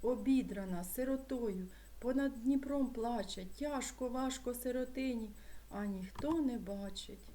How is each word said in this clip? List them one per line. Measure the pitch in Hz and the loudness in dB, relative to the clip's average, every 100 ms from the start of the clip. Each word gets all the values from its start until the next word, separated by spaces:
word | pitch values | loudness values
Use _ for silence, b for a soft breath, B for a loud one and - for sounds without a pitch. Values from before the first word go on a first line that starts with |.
Обідрана, | 220 247 202 262 208 196 190 180 | 2 2 6 6 4 -2 -2 -2
сиротою, | 185 - 262 269 269 262 233 185 185 B B - | -2 0 2 2 0 0 0 0 -4 B B -4
понад | 240 262 277 269 | 2 4 4 2
Дніпром | 233 277 277 285 262 | 4 4 4 2 2
плаче, | - 226 233 190 - 185 - | 2 0 0 -2 -4 -6 -4
тяжко, | 294 277 - - 254 | -2 0 -2 -4 -2
важко | 240 262 254 - | 0 0 0 -2
сиротині, | 240 254 247 254 - 262 233 220 208 B B B | -2 0 0 0 0 0 0 -2 -8 B B B
а | 202 208 | -4 -2
ніхто | 190 185 - 285 330 | -2 -4 -2 2 4
не | 277 240 | 4 2
бачить. | 180 202 202 190 - - - | -4 -4 -4 -6 -8 -10 -12